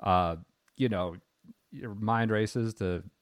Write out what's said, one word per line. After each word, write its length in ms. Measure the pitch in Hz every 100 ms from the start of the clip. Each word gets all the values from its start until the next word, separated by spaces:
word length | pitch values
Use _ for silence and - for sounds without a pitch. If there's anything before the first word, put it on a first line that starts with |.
uh, 320 | 95 90 85 82 - _ _ -
you 140 | 127
know, 260 | 95 90 85 _ _ - - -
your 240 | 135 120 101
mind 340 | 107 113 113
races 460 | 107 110 123 113 -
to 260 | 95 87 - _